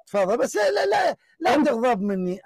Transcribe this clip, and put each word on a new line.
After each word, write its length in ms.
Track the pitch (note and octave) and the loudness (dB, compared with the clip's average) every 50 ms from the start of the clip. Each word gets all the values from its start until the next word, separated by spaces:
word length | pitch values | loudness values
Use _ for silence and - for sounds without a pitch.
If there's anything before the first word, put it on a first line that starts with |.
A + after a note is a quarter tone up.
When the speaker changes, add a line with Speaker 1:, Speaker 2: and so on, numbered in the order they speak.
| _ _ | _ _
Speaker 1:
تفضل، 300 | - G3+ F#3+ F3+ G#3+ B3+ | -2 0 0 0 0 0
بس 180 | E4 - - | -2 -2 0
لا، 300 | G#4 G#4 F#4+ G4+ G4+ F#4+ | 0 0 0 0 0 0
لا، 300 | G4 G#4 G4+ F#4 E4+ A#3+ - _ _ _ - | 0 2 2 2 0 -2 -4 _ _ _ -4
لا 160 | D#4+ - - | -2 0 2
Speaker 2:
أنت 120 | D4 C#4+ D4+ | 2 2 2
Speaker 1:
تغضب 340 | B3 A3+ A#3 B3+ A#3+ F#3+ | 0 0 0 0 0 0
مني، 380 | G3 G3+ G3 F#3+ F#3 F3+ F3+ G3+ - | -2 -2 -2 -2 -4 -4 -6 -6 -4